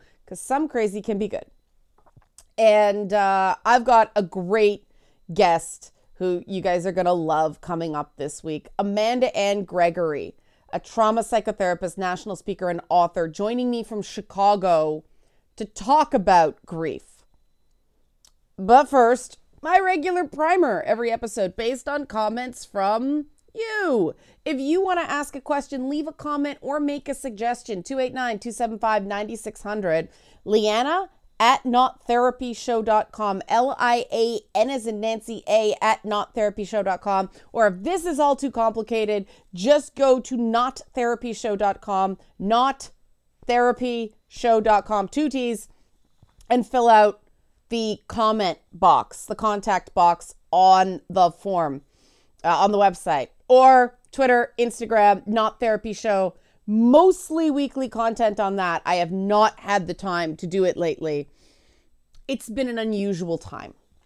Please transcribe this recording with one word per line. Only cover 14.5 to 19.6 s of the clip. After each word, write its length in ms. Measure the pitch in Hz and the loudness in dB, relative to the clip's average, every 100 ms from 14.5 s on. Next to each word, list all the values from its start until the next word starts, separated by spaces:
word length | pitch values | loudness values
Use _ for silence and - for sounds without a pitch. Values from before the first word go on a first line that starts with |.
| 208 185 160 156 156 _ _ _ _ _ | 2 2 2 0 -4 _ _ _ _ _
to 100 | - | -14
talk 480 | 214 - 196 302 285 | -14 -10 0 2 2
about 540 | 240 190 180 156 - - | 0 4 4 4 0 -14
grief. 400 | 165 160 73 _ _ _ _ _ _ _ _ _ _ _ _ _ _ _ - | -8 -8 -8 _ _ _ _ _ _ _ _ _ _ _ _ _ _ _ -10
But 320 | 190 254 294 | 6 6 6
first, 480 | 269 233 247 - - _ _ | 4 4 2 -4 -20 _ _